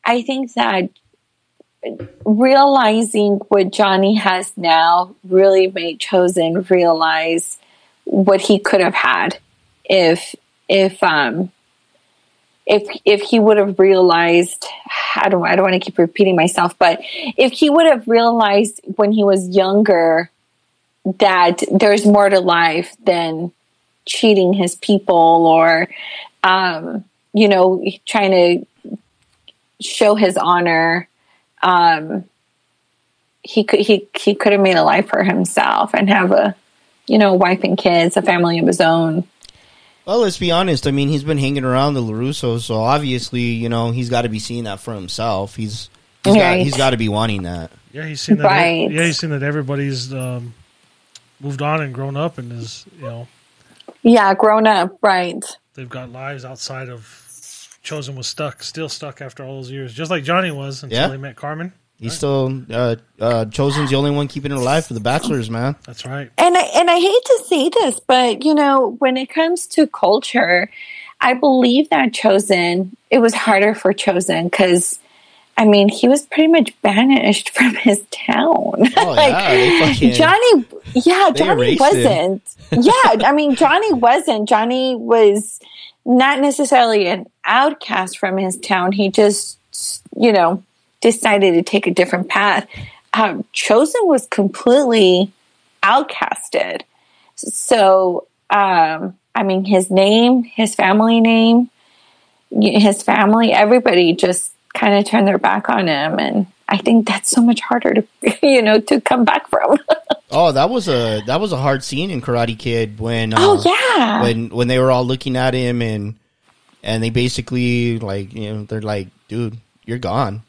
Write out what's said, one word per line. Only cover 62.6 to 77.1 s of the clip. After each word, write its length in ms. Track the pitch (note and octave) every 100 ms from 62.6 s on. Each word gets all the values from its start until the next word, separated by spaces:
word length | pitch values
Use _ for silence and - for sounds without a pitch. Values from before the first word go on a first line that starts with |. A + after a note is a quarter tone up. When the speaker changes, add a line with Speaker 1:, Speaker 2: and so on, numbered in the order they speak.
| B2
Speaker 2:
uh, 240 | A#2 B2 A2+ _ _
uh, 260 | A2+ A#2 G#2+
Chozen's 440 | - C#3 C#3 C#3+
the 60 | C3+
only 160 | C#3+
one 160 | C#3+ C#3+
keeping 240 | C#3+ C#3
it 60 | C#3
alive 280 | B2 D3+ D#3
for 80 |
the 60 | A#2
Bachelors, 500 | G#2+ C#3+ A#3 C#3 A2
man. 260 | A2+ B2+ D3 -
Speaker 3:
That's 200 | B2 B2+
right. 240 | C#3 C3+ -
Speaker 1:
And 180 | E4+ F4+
I, 40 | - -
and 160 | F4
I 80 | F4
hate 260 | F#4 A4+ -
to 180 | A#4+ -
say 220 | E4 D4
this, 300 | A#4 E4 - -
but, 380 | B3+ B3 G#3+
you 100 | C#4
know, 420 | D4+ C#4+ C4+ A#3 A#3+
when 180 | C4+ B3+
it 100 | C4
comes 360 | D#4+ D#4+ F4 -
to 200 | - D#4
culture, 800 | - F#3 - - A#3+ G3 F3 - - - - - _
I 120 | -
believe 560 | B3+ C#4+ C4 B3 B3 D4+
that 220 | D#4 G#3+
Chozen, 800 | - G#3+ G3 G#3 F#3 F3 F3 F#3+ - _
it 100 | C4
was 140 | A#3
harder 400 | A3+ - G3 G#3
for 200 | G#3 F#3+
Chozen 580 | G3 - F3+ F#3 F#3 F3+
'cause, 480 | - F#3 F3+ F3 - _ _ _ _ _ -
I 80 | A3
mean, 240 | G#3 G3+
he 180 | - A#3+
was 160 | C#4+ -
pretty 200 | - D#4+
much 320 | E4 A#3+ _
banished 680 | G3+ G3+ C4